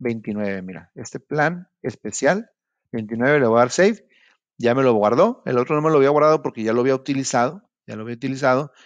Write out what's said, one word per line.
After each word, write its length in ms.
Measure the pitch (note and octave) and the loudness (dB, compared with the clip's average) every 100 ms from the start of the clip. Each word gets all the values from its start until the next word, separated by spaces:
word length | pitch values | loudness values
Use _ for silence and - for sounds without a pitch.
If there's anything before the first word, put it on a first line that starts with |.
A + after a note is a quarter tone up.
veintinueve, 600 | B2 A2+ G#2+ G#2 G#2 G2 | -8 -6 -8 -6 -6 -8
mira, 300 | F#2 E2+ - - | -10 -16 -18 -18
este 240 | B2 - | -14 -16
plan 480 | - D3 D3+ F3 - _ | -8 -2 -2 -4 -14 _
especial 680 | C3 - G#2+ - C3+ F#3+ A#3 _ _ _ _ | -12 -10 -12 -2 0 0 -6 _ _ _ _
veintinueve, 480 | A#2 G#2+ A2+ B2+ D3 | -10 -8 -2 2 2
le 60 | A#2 | 4
voy 100 | A#2 | 4
a 20 | |
dar 120 | B2 | 2
Save. 360 | - G3 A3+ _ _ _ _ _ - | 2 0 0 _ _ _ _ _ -4
Ya 160 | A#2 | 0
me 100 | C3 | 2
lo 100 | C3 | 4
guardó. 500 | A2 G#2 B2 G#3+ C4 - | 4 2 4 2 0 -2
El 120 | B2+ | -2
otro 180 | B2+ D3+ | 0 0
no 60 | |
me 80 | D#3 | 2
lo 80 | D3+ | 4
había 120 | C3+ | 4
guardado 320 | D3 D3+ D#3 | 4 4 2
porque 220 | C3+ - | -2 -4
ya 80 | A2 | -2
lo 80 | A#2+ | 0
había 160 | B2+ C3+ | 0 0
utilizado, 720 | C3 C3+ C3 B2+ B2 F#3+ _ _ - | -2 -4 -2 0 0 -4 _ _ -14
ya 120 | A2 | -12
lo 60 | |
había 120 | A2+ A#2+ | -10 -8
utilizado 560 | C3 C3 C3+ B2+ D3 _ | -8 -2 0 0 -2 _